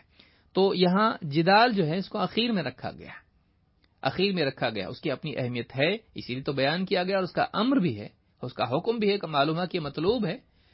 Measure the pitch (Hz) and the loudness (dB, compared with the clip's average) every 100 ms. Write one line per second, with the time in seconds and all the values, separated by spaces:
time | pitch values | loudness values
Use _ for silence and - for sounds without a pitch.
0 | _ _ - _ _ 185 190 180 180 190 | _ _ -20 _ _ 2 2 4 4 4
1 | 220 - 151 147 165 202 247 202 151 180 | 2 0 -2 0 6 8 6 4 0 -2
2 | 190 214 180 220 240 202 135 - - - | -4 -4 -2 0 0 0 -2 -6 -10 -10
3 | 82 - _ _ _ _ _ _ _ _ | -16 -18 _ _ _ _ _ _ _ _
4 | 139 - 202 185 139 - 127 107 87 123 | -6 0 0 2 -2 0 -4 -4 -8 -6
5 | 156 127 156 - 123 123 113 131 156 220 | -6 -4 -6 -4 -4 -4 -6 0 0 0
6 | _ - - 127 135 139 135 175 185 190 | _ -16 -8 -6 -4 0 0 0 0 0
7 | 180 196 180 - - - 240 277 175 104 | 0 -2 -2 -2 -2 0 2 2 2 -2
8 | 104 _ _ - 127 - 117 139 208 233 | -10 _ _ -12 -12 -4 -2 -2 -2 0
9 | 208 202 165 147 147 160 180 180 143 156 | 0 0 -2 2 2 2 -2 -4 -6 -2
10 | 175 247 170 254 _ _ _ | 0 2 0 -4 _ _ _